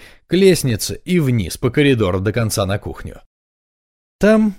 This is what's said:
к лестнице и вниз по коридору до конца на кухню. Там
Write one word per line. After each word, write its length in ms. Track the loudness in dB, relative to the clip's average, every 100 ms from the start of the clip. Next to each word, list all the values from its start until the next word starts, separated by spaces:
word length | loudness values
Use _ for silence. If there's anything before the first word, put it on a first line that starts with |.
| -10 -20 -4
к 80 |
лестнице 680 | 2 4 2 0 -2 -6 -10
и 140 | -2 0
вниз 380 | 0 0 -2 -4
по 140 | -2
коридору 500 | 2 2 2 0 0
до 120 | -2
конца 340 | -2 -2 -2 -4
на 120 | -4
кухню. 420 | -8 -14 -16 -18 _ _ _ _ _ _ _ _ _ -2
Там 340 | 2 4 2